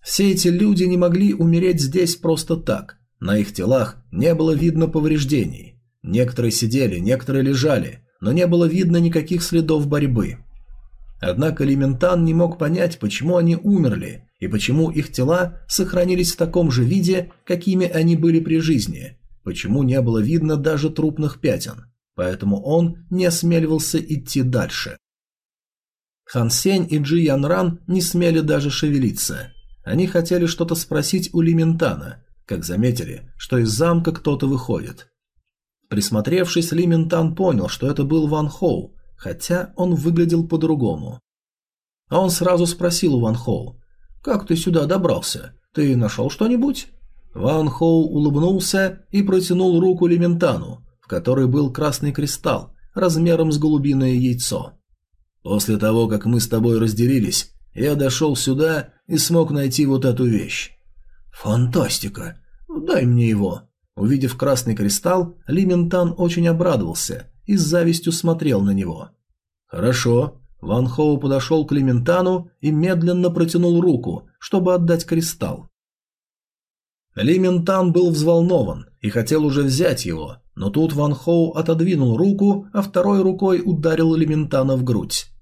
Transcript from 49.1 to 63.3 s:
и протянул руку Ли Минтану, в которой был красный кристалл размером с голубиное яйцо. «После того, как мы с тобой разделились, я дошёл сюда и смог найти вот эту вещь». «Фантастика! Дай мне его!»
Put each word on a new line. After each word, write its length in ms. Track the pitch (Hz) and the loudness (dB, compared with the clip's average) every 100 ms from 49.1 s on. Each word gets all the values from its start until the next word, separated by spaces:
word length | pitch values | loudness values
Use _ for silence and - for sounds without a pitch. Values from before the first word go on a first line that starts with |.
и 100 | 196 | 0
протянул 580 | 196 185 175 180 185 170 | 2 0 2 2 4 4
руку 280 | 185 175 175 | 2 2 2
Ли 100 | 170 | 4
Минтану, 680 | 175 170 165 85 - - - _ | 2 2 0 0 -6 -16 -20 _
в 60 | - | -8
которой 400 | 90 117 131 127 | -4 0 2 2
был 240 | 139 139 | 2 0
красный 400 | 127 - - 147 | -2 -4 -2 -4
кристалл 640 | 147 147 - 151 - - - - - | -2 -4 -4 -4 -4 -6 -20 -12 -2
размером 560 | 185 160 170 165 160 | 0 2 2 2 2
с 80 | 147 | 2
голубиное 540 | 156 151 143 135 131 | 2 2 2 2 2
яйцо. 600 | 123 127 120 - - - - _ _ _ _ _ _ | 2 2 0 -4 -6 -8 -18 _ _ _ _ _ _
«После 340 | 82 104 110 107 | -4 -2 0 0
того, 300 | 110 113 110 | 2 2 0
как 180 | 107 110 | 0 0
мы 140 | 120 | 0
с 80 | 117 | 0
тобой 320 | 113 117 113 | 0 2 2
разделились, 720 | 113 104 120 135 104 - - - - | 0 2 2 2 0 -4 -6 -18 -18
я 220 | - 135 143 | -4 -2 0
дошёл 400 | 135 127 156 131 | -2 0 -2 0
сюда 540 | - 131 160 156 - _ - | -2 0 0 0 -6 _ -4
и 100 | 160 | -2
смог 340 | - 170 160 | 2 2 2
найти 340 | 147 139 131 143 | 0 -2 0 2
вот 180 | 131 | 2
эту 220 | 131 120 123 | 2 2 2
вещь». 460 | 104 - - - - - - - - - | 2 -2 -8 -10 -18 -20 -20 -20 -20 -20
«Фантастика! 1120 | - 107 110 123 160 113 - 101 - - - - - - | -10 -2 0 2 0 -2 -4 -8 -10 -14 -16 -20 -20 -12
Дай 380 | 320 330 254 123 | -8 0 2 4
мне 240 | 120 | 4
его!» 400 | 117 | 4